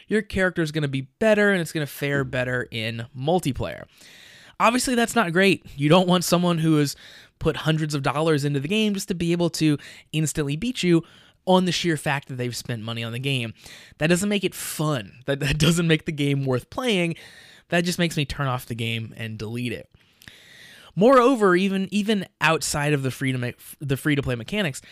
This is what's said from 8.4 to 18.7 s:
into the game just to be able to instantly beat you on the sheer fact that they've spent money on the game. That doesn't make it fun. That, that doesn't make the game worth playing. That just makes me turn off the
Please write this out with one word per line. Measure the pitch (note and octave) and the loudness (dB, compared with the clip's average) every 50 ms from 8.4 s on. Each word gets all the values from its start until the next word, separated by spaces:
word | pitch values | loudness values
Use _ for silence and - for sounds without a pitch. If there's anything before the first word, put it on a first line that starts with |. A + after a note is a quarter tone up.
| C#3 | 2
into | D3 C#3+ C#3 | 0 -2 -2
the | C3+ D3+ | -2 -2
game | G3+ A3 A3 G#3+ G3+ | 0 0 0 0 -2
just | G3 - - | -2 -4 -6
to | G3 | -4
be | E3+ F3 E3+ | -2 -2 0
able | E3+ E3+ E3+ E3 | 0 2 0 0
to | - - D#3+ D#3 D3+ - - - - - - _ | 0 2 2 2 2 0 -2 -10 -20 -20 -14 _
instantly | - D#3 D#3+ D3 - - D3+ C#3 C#3+ | -4 -2 -2 -2 -2 -4 -4 -4 -4
beat | D#3 A3+ B3 B3 - - | -4 -4 -4 -4 0 2
you | F3+ E3+ E3 E3 - - - - _ _ _ _ | 4 4 4 2 0 -10 -20 -20 _ _ _ _
on | - F#3 F#3 F#3 | 2 4 4 4
the | F3+ | 2
sheer | D#3+ - - F3 D#3+ C#3+ | 0 -2 -2 -2 -2 -2
fact | - D#3 C#3 C#3 - - | -2 -2 -4 -4 -4 -8
that | C3+ | -8
they've | B2 B2 B2 A2+ | -6 -6 -6 -6
spent | - - - A#2+ A2+ | -8 -8 -8 -8 -6
money | G#2 A#2 A#2 A#2 A#2 | -6 -8 -8 -8 -6
on | A#2 | -6
the | A2+ A#2+ | -6 -6
game. | C3 C#3 C#3 B2+ A#2 A2+ - _ - - - - - - - - | -4 -2 -2 -2 -4 -6 -10 _ -18 -20 -20 -20 -20 -20 -6 -2
That | D3 D#3+ | 2 2
doesn't | F3+ E3+ G3+ G#3 | 2 2 2 0
make | G#3 G3+ F#3+ | 0 0 -2
it | F3 - | -4 -4
fun. | - - - - - D#3 D3+ D3+ B2 G2+ F2+ - B2 - | -6 -10 -8 -6 -4 -2 -2 -2 -2 -4 -8 -14 -10 -4
That, | - C#3 C#3 | -4 -2 -2
that | C#3 C#3 D3 D3+ | 0 -2 0 2
doesn't | D3+ D#3+ E3 E3+ E3+ E3 | 4 4 4 4 2 2
make | D#3+ D#3 - | 2 2 0
the | - | -2
game | D#3+ C#3+ C#3+ C#3+ C#3+ C#3 C3+ | -4 -2 0 0 0 0 0
worth | C3 B2+ B2 - - | 0 -2 -2 -2 -6
playing. | - - B3+ B3 G#3+ F3+ E3+ E3 D#3+ - - - - - - - - - _ _ | -8 -4 -2 0 0 2 0 -2 -4 -6 -12 -20 -20 -20 -20 -20 -20 -20 _ _
That | - F3 E3+ | 0 0 0
just | F3+ E3+ - | 0 0 0
makes | E3+ E3+ - | 0 0 0
me | D#3+ C#3+ | -2 -4
turn | - - - C#3+ C3+ | -4 -4 -4 -2 -2
off | B2 B2 - | -2 -4 -6
the | - | -8